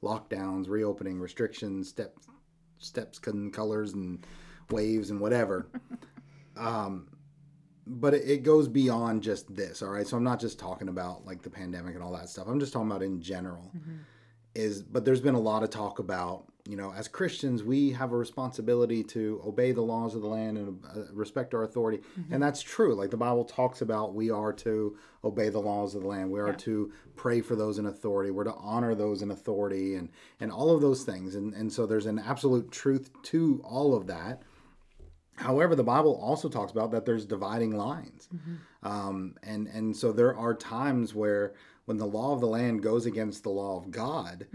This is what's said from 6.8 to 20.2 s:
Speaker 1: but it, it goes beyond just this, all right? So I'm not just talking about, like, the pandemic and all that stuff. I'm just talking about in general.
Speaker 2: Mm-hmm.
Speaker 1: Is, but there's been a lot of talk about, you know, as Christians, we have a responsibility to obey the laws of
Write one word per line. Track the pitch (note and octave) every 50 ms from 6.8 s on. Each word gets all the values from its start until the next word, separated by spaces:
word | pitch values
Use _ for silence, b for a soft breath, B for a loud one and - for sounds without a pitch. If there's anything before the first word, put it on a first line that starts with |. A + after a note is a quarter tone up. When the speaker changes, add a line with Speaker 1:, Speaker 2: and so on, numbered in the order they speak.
| G2+ G2 F#2+ F2+ D#2 - - - - - - - - - - - - _ _ _ -
Speaker 1:
but | - B2+ A#2+ D3 C#3+ D3
it, | C#3 - C3
it | C#3+ C#3 D3
goes | D#3 D#3 D#3 D3 B2
beyond | A2+ C#3 C3 B2+ A#2 A#2 A#2 A2+ A2 G#2+ F#2+
just | A2 G2+ - - - G2
this, | G2 G2 F2+ G2 -
all | A2 F#2+
right? | G2+ G#2 G2+
So | - C3
I'm | A#2 A#2+
not | B2 A#2+ A#2
just | A#2+ A2 -
talking | - - F2+ F#2+ - -
about, | F#2 F2+ F#2 F2+ F2+ F2+ F2+ -
like, | G2 F#2 F2
the | - F2+
pandemic | - F#2+ F#2 F2+ F2 F2+ F2 F2+ E2+
and | F2 F2
all | F2 F2+
that | E2 F2 E2+
stuff. | - G2 F#2
I'm | G#2+ B2+ D3
just | C#3 C3 -
talking | A#2+ A2 A2
about | G2+ F#2+ F#2+
in | G2 F#2+ F2
general. | E2 F#2 F#2+ F2+ F#2 F#2 F2 F2 F2 F#2+ -
Speaker 2:
Mm-hmm. | E3+ D3+ D#3+ D#3+ D#3 D3+ B B B B B B B B _ _
Speaker 1:
Is, | A#2 A2 G#2+ G#2 G2
but | - - - - G#2
there's | C3+ C3 B2+
been | A#2+ C#3+ B2+
a | A#2+
lot | A2 A2+ G#2+ G#2+ A2+
of | A2
talk | - A2 G#2+ G2+ - -
about, | F#2 F2+ F#2+ F2+ F2+ F2 F#2 - - - _ _ _
you | G2+ G2+
know, | G2 G2 G2 F#2+
as | G2 G#2+ -
Christians, | - - F#3+ E3 - - - C3+ B2 A2+
we | G#2 A2+ C3+ C#3+ C#3+ C#3
have | B2 B2 C3 A#2+ A#2+
a |
responsibility | A#2+ A#2 - - C3+ C3 B2 - - A2 A#2 A#2+ A#2+ A#2+ A2+ A#2 A2+ G#2+
to | - - A2+ A2 G#2+ G#2+ G#2 -
obey | G#2+ G#2 B2 B2 B2+ A#2+
the | A#2
laws | A2+ A#2 A2+ A2+ A#2 A2+ G#2+
of | A2+